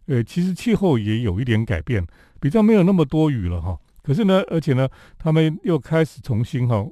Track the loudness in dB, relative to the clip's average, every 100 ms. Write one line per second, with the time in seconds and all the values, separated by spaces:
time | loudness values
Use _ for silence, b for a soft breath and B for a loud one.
0 | -4 -4 -2 -2 -2 -2 -2 0 2 0
1 | 0 -2 -2 -2 0 0 0 -4 -2 -4
2 | -4 b b b 0 2 4 6 4 4
3 | 2 2 0 0 -4 -4 -6 -8 _ -14
4 | -4 0 2 2 0 -4 0 0 -2 b
5 | b b 0 2 2 -2 -2 -4 0 -2
6 | -2 -4 -4 -4 -2 -2 0 0 -2